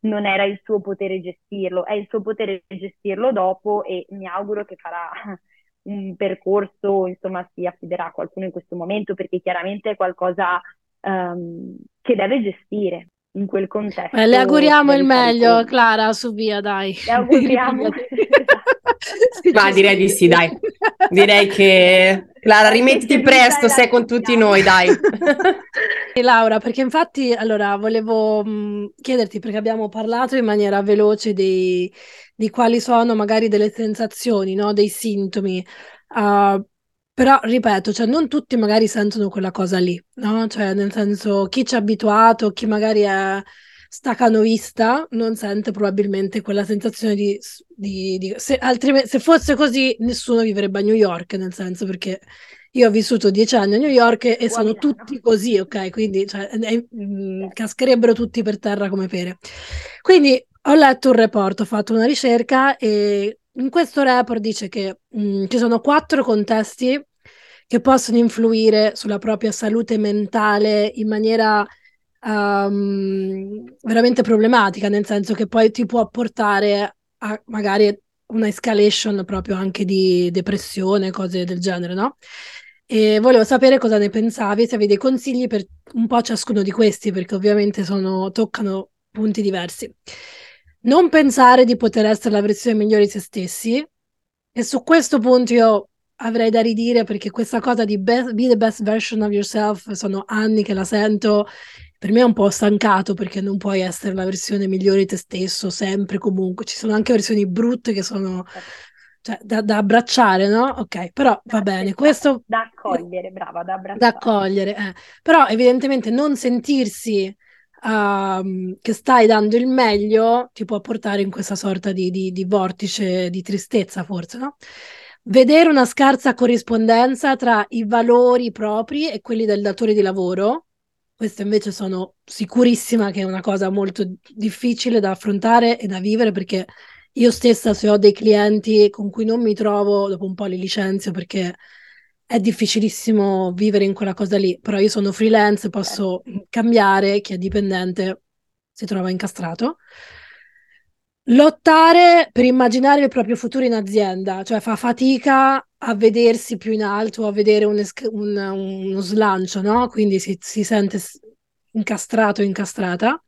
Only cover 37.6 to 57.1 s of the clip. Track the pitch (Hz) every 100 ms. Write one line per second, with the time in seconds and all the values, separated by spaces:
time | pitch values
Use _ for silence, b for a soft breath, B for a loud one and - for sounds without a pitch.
37.6 | 220 196 196 202 233 294 311 294 - 247
38.6 | 214 214 220 226 208 214 202 196 190 185
39.6 | 185 185 180 175 _ - 214 220 226 220
40.6 | 202 196 202 220 202 202 214 196 196 -
41.6 | 254 247 208 214 214 208 226 226 214 208
42.6 | 220 214 220 214 202 190 190 196 196 b
43.6 | b b b - 269 226 247 220 226 220
44.6 | - - 226 262 320 226 226 220 208 202
45.6 | 214 196 202 196 202 196 190 214 202 202
46.6 | 202 208 226 - 220 202 202 202 - -
47.6 | _ - 202 190 190 185 185 208 - 269
48.6 | 254 240 262 269 247 269 - 330 - 277
49.6 | 294 240 262 - 233 240 - 233 226 202
50.6 | 202 202 202 220 202 170 175 196 185 175
51.6 | 185 180 196 185 190 185 b b b b
52.6 | b 254 233 208 214 233 202 196 220 247
53.6 | 196 214 294 262 233 226 247 233 233 226
54.6 | 214 214 294 - - 269 233 220 220 208
55.6 | 190 208 190 202 220 190 196 202 196 220
56.6 | 220 233 240 233 202